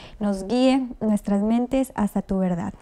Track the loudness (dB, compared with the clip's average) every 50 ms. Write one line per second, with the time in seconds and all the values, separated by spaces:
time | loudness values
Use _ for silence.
0 | -20 -20 -10 -4 -2 -2 -2 -2 -2 -2 0 4 4 4 4 2 0 -4 -6 -4
1 | 0 0 0 0 0 0 0 2 2 2 2 0 0 0 0 0 -2 -2 -2 -2
2 | -2 0 0 -4 -4 -2 -2 0 0 0 0 -2 -4 -6 -8 -10